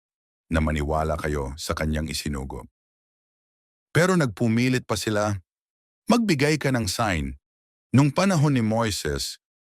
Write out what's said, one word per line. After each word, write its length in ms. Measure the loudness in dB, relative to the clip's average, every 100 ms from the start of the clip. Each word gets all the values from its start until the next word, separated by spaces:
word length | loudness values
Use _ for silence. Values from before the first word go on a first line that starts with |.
| _ _ _ _ -4
na 80 | -2
maniwala 560 | 0 -2 -2 -2 -2 -2
kayo 400 | -4 -4 -4 -6
sa 160 | -6
kanyang 400 | -4 -2 -2 -4
isinugo." 560 | -6 -6 -6 -8 -12 -14 _ _ _ _ _ _ _ _ _ _ _ _
Pero 240 | 2 4
nagpumilit 720 | 2 0 0 0 2 2 0
pa 160 | -2 -4
sila, 320 | -2 0 0 -4 -10 _ _ _ _ _ 0
"Magbigay 480 | 2 2 2 2 2
ka 80 | 0
ng 160 | 0 -2
sign. 540 | -2 -2 -2 -4 -10 _ _ _ _ _
Nung 220 | 4 4
panahon 400 | 4 2 4 2
ni 100 | 2
Moises, 760 | 2 0 0 -2 -4 -4 -6 -12 _ _ _